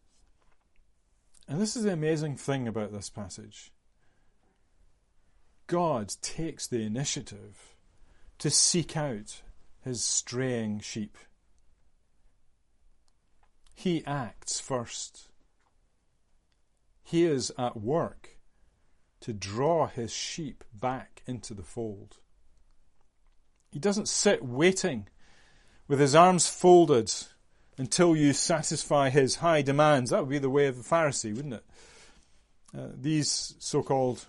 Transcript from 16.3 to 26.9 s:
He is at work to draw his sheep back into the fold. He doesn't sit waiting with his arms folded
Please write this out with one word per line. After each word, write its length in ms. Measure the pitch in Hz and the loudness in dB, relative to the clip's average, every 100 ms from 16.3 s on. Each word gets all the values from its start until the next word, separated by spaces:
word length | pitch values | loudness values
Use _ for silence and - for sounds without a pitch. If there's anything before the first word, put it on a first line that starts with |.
| _ _ _ _ _ _ _ | _ _ _ _ _ _ _
He 220 | - 165 170 | -4 2 2
is 260 | 139 107 - | 2 -2 -4
at 180 | 123 113 | -6 -4
work 600 | 104 160 113 - - - - _ _ _ _ _ _ _ | -2 0 -2 -6 -20 -20 -20 _ _ _ _ _ _ _
to 120 | - | -12
draw 540 | 107 95 104 143 165 131 | -10 -8 -2 0 2 0
his 260 | - 113 | -2 -8
sheep 500 | - - - 147 - - | -8 -8 -8 -10 -12 -20
back 480 | 104 127 127 104 - - | -8 -6 -6 -10 -18 -12
into 280 | 123 - | -12 -12
the 100 | 104 | -14
fold. 540 | - - 113 101 104 - _ _ - - _ - - _ - _ _ _ _ _ _ | -14 -10 -10 -10 -16 -20 _ _ -20 -20 _ -20 -20 _ -20 _ _ _ _ _ _
He 80 | 151 | -4
doesn't 280 | 190 202 - | 0 0 -2
sit 360 | - 202 190 | 2 2 2
waiting 640 | 135 123 175 185 190 123 101 _ - - - - - - - | 0 2 2 4 -2 -4 -10 _ -20 -20 -20 -20 -20 -20 -4
with 120 | 139 | 2
his 160 | 143 151 | 6 8
arms 320 | 175 185 - | 8 8 0
folded 640 | - 180 180 160 | 4 8 10 10